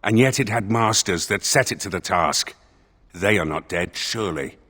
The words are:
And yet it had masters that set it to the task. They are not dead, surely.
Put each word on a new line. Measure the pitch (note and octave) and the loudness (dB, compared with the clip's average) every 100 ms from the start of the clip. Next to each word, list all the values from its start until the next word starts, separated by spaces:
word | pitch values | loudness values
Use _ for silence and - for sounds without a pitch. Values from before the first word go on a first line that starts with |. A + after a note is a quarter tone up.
And | G#2 A2 | 2 4
yet | C3 B2 | 4 2
it | A#2 | -2
had | A#2 G2+ | -2 0
masters | A2+ A2+ G#2+ - F2 - | 2 2 2 0 -2 0
that | G2+ | -2
set | - C#3+ B2+ | 0 2 2
it | A2 | -2
to | - | -6
the | F2+ | -6
task. | - F2+ D#2+ C#2+ - - _ _ _ _ _ | -2 0 2 0 -4 -10 _ _ _ _ _
They | F2 F#2+ G#2+ | -4 2 2
are | |
not | D#2 D#2+ - | 0 -4 -6
dead, | F2 F2+ | -4 -4
surely. | - - A#2 G#2 D#2+ C2+ - | -6 -8 -4 -4 -4 -8 -12